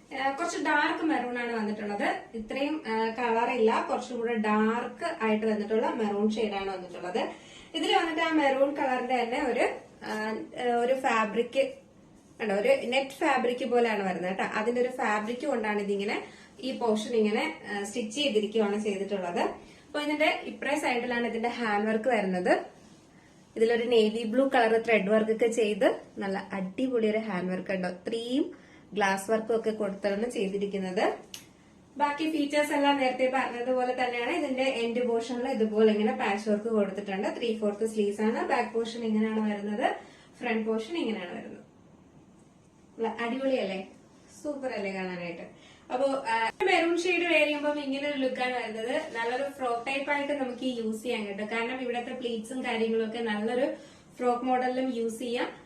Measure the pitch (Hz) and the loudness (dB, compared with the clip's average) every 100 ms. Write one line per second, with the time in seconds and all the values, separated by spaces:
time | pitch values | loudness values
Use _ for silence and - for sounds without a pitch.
0 | - 269 269 277 339 - 302 294 311 330 | -12 -4 -2 -2 -4 -2 2 2 2 2
1 | 320 254 247 240 233 226 208 208 208 202 | 0 0 -2 -4 -4 -2 -2 -4 -4 -2
2 | 294 392 - 226 214 262 294 311 220 220 | -2 -2 -6 -10 -6 -2 -2 -2 -2 -2
3 | 226 220 240 226 254 247 220 - - 233 | 0 0 0 2 2 4 4 4 0 -2
4 | - 233 233 226 214 214 214 240 247 - | -4 -4 0 0 2 4 4 2 -2 -4
5 | 339 - 220 214 220 208 208 220 277 247 | -6 -2 0 2 2 0 0 2 2 0
6 | 208 202 214 220 214 196 196 185 180 - | 0 2 2 2 -2 -2 -4 -6 -8 -10
7 | 180 226 330 - - - - 320 392 392 | -4 -2 -4 -6 -16 -20 -10 -4 2 4
8 | 330 320 330 311 277 262 285 294 269 247 | 4 0 2 4 4 4 2 2 0 0
9 | 240 254 226 277 262 226 381 - - - | 0 0 0 0 0 0 0 -2 -14 -12
10 | - 214 214 220 - - 240 240 247 262 | -8 -4 -4 -6 -8 -4 0 2 2 2
11 | 262 220 208 214 240 269 269 - - - | 2 2 2 0 0 0 0 -2 -18 -20
12 | - - - - 214 202 240 277 233 262 | -20 -20 -20 -6 -2 2 4 2 2 0
13 | 269 - 311 254 240 247 254 240 233 208 | 0 0 2 2 2 0 2 2 4 2
14 | 190 180 180 196 214 214 220 247 247 254 | 0 -2 -2 -2 -2 -2 0 0 0 0
15 | 226 208 214 247 294 233 214 208 202 202 | 0 0 -2 -4 -2 0 0 0 0 -2
16 | 208 359 - - - - 254 220 233 214 | -2 -4 -6 -16 -20 -10 -6 -2 0 0
17 | 247 226 214 226 311 - - 202 208 247 | 2 2 4 2 -2 -6 -6 -6 -4 -4
18 | 214 285 277 208 202 226 202 208 214 190 | -4 -2 0 2 2 2 2 0 -2 -2
19 | 196 202 175 214 339 - - - - 294 | -2 -4 -2 0 -2 -4 -16 -20 -8 -4
20 | 294 294 320 - - 214 262 302 294 240 | -2 2 2 0 -6 -6 -2 0 0 0
21 | 240 240 233 220 233 233 226 208 214 220 | -2 -2 -2 -2 -2 -2 0 0 2 2
22 | 254 226 190 180 202 339 - - - - | 2 2 2 2 2 2 0 -14 -20 -20
23 | - - - - - 220 226 240 240 233 | -20 -20 -20 -20 -8 2 4 4 4 6
24 | 214 220 220 247 269 262 220 226 226 214 | 6 2 0 4 4 6 6 4 4 4
25 | 190 220 214 220 233 226 208 196 277 - | 6 4 4 2 2 4 2 4 2 2
26 | - 220 202 190 - 196 185 - 262 240 | -6 -8 -4 -4 -4 -4 -4 -2 0 2
27 | 214 220 220 180 185 185 185 190 180 180 | 2 2 0 -2 -2 -2 -2 -2 -2 -6
28 | - 226 240 269 370 - - - - 196 | -6 -6 -2 0 0 -4 -20 -20 -8 0
29 | 196 196 - 220 220 220 220 214 202 190 | 0 0 0 0 0 0 0 -2 -2 -2
30 | 202 196 240 262 190 196 196 196 185 185 | -2 -2 -2 -2 -2 -2 -2 -2 -2 0
31 | 349 - - - - - - - - 269 | 0 -2 -10 -18 -18 -20 -20 -20 -12 -2
32 | 294 294 311 311 285 294 294 285 285 277 | 0 0 -2 0 0 2 2 4 4 4
33 | 254 254 254 262 247 240 247 254 247 247 | 2 2 2 2 0 -2 0 0 0 0
34 | 247 240 254 339 277 254 262 233 233 233 | 0 0 -2 -2 0 0 0 0 0 0
35 | 233 233 247 240 262 220 214 214 220 208 | 2 0 0 -4 -2 0 2 6 6 6
36 | 226 254 226 202 214 208 226 214 190 202 | 2 2 0 0 0 0 2 2 2 -2
37 | 202 190 302 - 233 214 208 202 220 220 | -4 -2 -2 -2 -2 0 -2 0 -2 0
38 | 202 208 220 277 349 262 214 226 226 233 | 0 2 0 0 0 0 0 -2 -2 -4
39 | 226 214 220 220 214 202 208 208 - - | 0 2 2 0 -2 -2 -4 -2 -2 -2
40 | - - - - 240 220 220 220 220 339 | -10 -20 -20 -8 -2 -2 0 -2 -2 -4
41 | 240 190 180 - - - - - - - | -2 -4 -6 -10 -12 -16 -20 -20 -20 -20
42 | - - - - - - - _ - - | -20 -20 -20 -20 -20 -20 -20 _ -16 -6
43 | 220 220 233 262 269 247 196 190 - - | -4 -2 -4 -2 0 0 -2 -4 -8 -16
44 | - - - - 294 277 262 214 202 190 | -20 -20 -20 -10 -8 -6 -6 -4 -4 -4
45 | 185 180 175 170 - - - - - 254 | -6 -6 -8 -10 -14 -18 -20 -20 -6 0
46 | 277 269 302 453 453 - 381 349 339 339 | 0 0 0 0 0 0 2 4 4 2
47 | 359 339 349 311 294 294 294 294 269 277 | 2 2 4 4 4 2 0 -2 -2 -4
48 | 294 269 262 254 254 247 220 220 233 302 | -2 -2 -2 0 -2 -2 -4 -6 -2 -2
49 | - 233 233 254 277 269 247 233 269 277 | -4 -4 -2 -2 -4 -4 -2 -2 -2 -4
50 | 285 285 285 277 254 233 262 233 220 220 | -2 -2 0 -2 -4 -4 -4 -2 -4 -4
51 | 247 220 208 196 208 226 240 254 240 240 | -4 -4 -4 -6 -4 -4 -4 -4 -4 -4
52 | 247 240 233 220 - 254 247 226 226 226 | -6 -6 -4 -6 -6 -6 -2 0 2 2
53 | 220 233 226 208 220 247 302 - - - | 0 -2 -2 -2 0 0 0 -2 -12 -20
54 | - - 247 247 254 254 254 254 262 233 | -18 -2 0 2 2 2 2 0 0 0
55 | 226 214 240 247 320 - | -2 -4 -4 -2 -4 -8